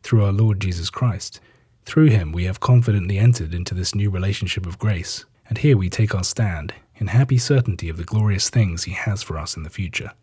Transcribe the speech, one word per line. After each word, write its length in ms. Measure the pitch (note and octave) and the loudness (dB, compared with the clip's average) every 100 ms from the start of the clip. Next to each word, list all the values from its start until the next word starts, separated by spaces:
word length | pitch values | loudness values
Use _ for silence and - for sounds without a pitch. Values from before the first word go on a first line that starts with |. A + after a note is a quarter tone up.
through 220 | - A#2 | 2 2
our 80 | G2+ | 4
Lord 260 | G2 A2 F#2+ | 2 2 2
Jesus 320 | F#2+ F2 E2+ | -2 -4 -6
Christ. 480 | - B2 F#2 - - _ _ _ _ | -2 -2 -2 -10 -16 _ _ _ _
Through 220 | - - D#3 | -4 4 4
him 260 | A2 D#2+ | 4 0
we 140 | E2 F2+ | -2 -4
have 120 | G2 | -2
confidently 580 | - B2 A#2+ G#2 F2+ G2 | 4 4 4 0 0 4
entered 380 | A#2 A#2 D#2+ | 4 4 -2
into 220 | F2 F2 F2+ | -6 -4 -4
this 180 | F2+ | -4
new 160 | G2+ G2+ | -2 -2
relationship 560 | F#2 F#2+ G2+ F#2 - F2+ | 0 -2 -2 -4 -4 -6
of 140 | E2 | -4
grace, 440 | G#2+ F#2 F2 - - _ _ | -2 -2 -4 -10 -14 _ _
and 100 | A2 | 0
here 180 | D3+ A#2+ | 4 4
we 120 | F2+ | 2
take 280 | - G#2+ G2 | 0 0 0
our 80 | |
stand 500 | F2+ - G#2+ E2 D2+ - _ _ | -2 -2 -2 -2 -8 -14 _ _
in 100 | G2 | 0
happy 320 | A#2 C3 B2 | 2 4 2
certainty 500 | - C#3 A#2+ F2+ E2 | 2 2 2 -2 -6
of 80 | D#2+ | -6
the 60 | |
glorious 480 | E2 G#2+ G#2+ F#2+ - | -2 0 2 2 0
things 320 | B2 G2+ E2 | 2 2 0
he 100 | - | -6
has 280 | G2+ - G2 | -4 -4 -4
for 160 | - D#2 | -6 -8
us 180 | D2+ - | -8 -10
in 60 | |
the 80 | D#2 | -10
future. 400 | - F2+ - - - | -8 -8 -6 -10 -14